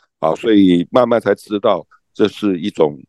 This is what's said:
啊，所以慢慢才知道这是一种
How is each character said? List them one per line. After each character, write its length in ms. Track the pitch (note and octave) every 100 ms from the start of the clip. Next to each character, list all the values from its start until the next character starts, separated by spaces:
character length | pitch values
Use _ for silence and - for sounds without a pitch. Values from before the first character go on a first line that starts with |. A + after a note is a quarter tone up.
| _ -
啊， 160 | D#2
所 180 | D#2+ A#2
以 360 | G#2 G2 F2 F2
慢 180 | B2+ A#2+
慢 140 | A#2
才 140 | G2+ G2+
知 240 | - G#2
道 260 | A2+ F2+ - _ _
这 160 | - G#2
是 320 | - G#2 F2
一 80 | G2
种 260 | - D#2 C#2